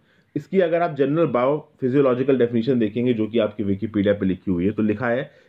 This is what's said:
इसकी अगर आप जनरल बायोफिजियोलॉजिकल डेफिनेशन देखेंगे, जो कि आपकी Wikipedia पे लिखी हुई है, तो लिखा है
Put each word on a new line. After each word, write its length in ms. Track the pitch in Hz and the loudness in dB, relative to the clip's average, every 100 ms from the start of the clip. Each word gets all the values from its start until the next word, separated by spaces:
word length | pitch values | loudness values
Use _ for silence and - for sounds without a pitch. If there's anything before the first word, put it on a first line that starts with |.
| _ _ _ 151 | _ _ _ -10
इसकी 240 | - 190 | -2 0
अगर 220 | 170 170 | 2 0
आप 120 | 170 | -2
जनरल 320 | 139 135 156 160 | 0 0 2 0
बायोफिजियोलॉजिकल 1120 | 120 127 151 - _ 127 139 135 123 131 131 | 0 0 -2 -6 _ 0 2 2 2 2 2
डेफिनेशन 400 | 120 120 117 123 | 2 0 0 0
देखेंगे, 340 | 107 110 123 | 0 0 0
जो 140 | 113 107 | 0 0
कि 120 | 113 | 0
आपकी 260 | 107 - | -2 -2
Wikipedia 540 | 101 98 110 104 101 101 | -4 -4 -2 0 0 0
पे 60 | 98 | -2
लिखी 240 | 92 - | -2 -2
हुई 140 | 85 | -2
है, 60 | 95 | 0
तो 120 | 110 | 0
लिखा 260 | 107 104 120 | -2 -2 -2
है 220 | 120 151 - | -4 -6 -14